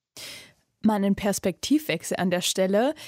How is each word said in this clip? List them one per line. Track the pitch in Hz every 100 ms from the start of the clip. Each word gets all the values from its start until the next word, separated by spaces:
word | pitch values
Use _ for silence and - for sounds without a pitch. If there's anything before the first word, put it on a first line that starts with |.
| _ - - - - _ _ _
Mal | 214
einen | 208 202 196
Perspektivwechsel | 202 190 196 170 - 302 - 165 - -
an | 180
der | 175
Stelle. | - - 190 202 262 311